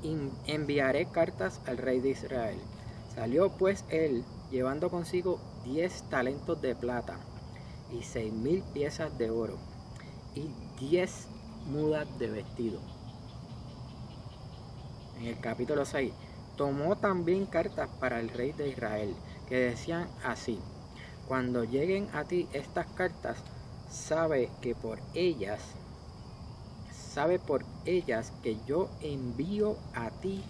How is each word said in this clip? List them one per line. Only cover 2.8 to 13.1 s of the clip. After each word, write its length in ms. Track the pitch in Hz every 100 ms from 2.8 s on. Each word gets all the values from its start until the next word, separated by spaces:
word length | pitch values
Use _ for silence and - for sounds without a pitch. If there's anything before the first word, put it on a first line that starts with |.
| - - -
Salió 360 | - 117 139 190
pues 340 | - 190 196 -
él, 340 | 160 156 120 123 - -
llevando 400 | 127 127 143 175
consigo 520 | 175 165 180 180 160 - - 120
diez 380 | 147 180 - -
talentos 520 | 139 123 139 - 160
de 120 | 131
plata 440 | 117 120 123 113 87 - - - - - - -
y 120 | -
seis 280 | - 123 110
mil 320 | 110 127 190 -
piezas 440 | 143 143 - 156 -
de 120 | 113
oro 280 | 117 107 95 - - - - - - -
y 160 | 139 151 123 - -
diez 480 | 135 175 185 - - - - - -
mudas 420 | 143 151 156 147 -
de 120 | 117
vestido. 500 | 107 - - 113 92 - - -